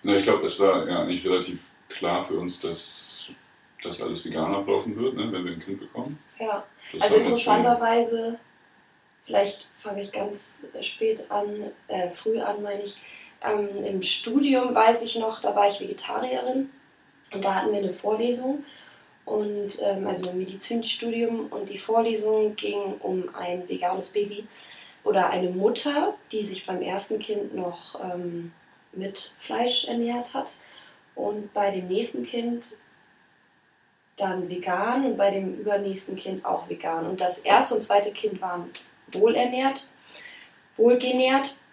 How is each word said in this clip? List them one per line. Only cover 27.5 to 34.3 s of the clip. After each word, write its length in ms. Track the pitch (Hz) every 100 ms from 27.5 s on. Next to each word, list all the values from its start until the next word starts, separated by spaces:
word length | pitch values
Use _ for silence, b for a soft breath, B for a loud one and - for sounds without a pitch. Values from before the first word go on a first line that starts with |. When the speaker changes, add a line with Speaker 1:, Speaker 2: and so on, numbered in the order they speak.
Speaker 2:
noch, 460 | 190 175 175 - 180
ähm, 500 | 180 180 175 170 170 - _ _ _
mit 420 | 190 196 202 - -
Fleisch 460 | - 220 247 254 -
ernährt 460 | 233 233 240 240
hat 200 | 269 - - B B B B _
und 380 | - 208 208 202
bei 160 | 208 202
dem 160 | 190 180
nächsten 360 | 196 233 254
Kind 520 | - 240 233 240 - - _ _ _ _ _ _ _ _ _ _ _ _ _ -
dann 320 | 196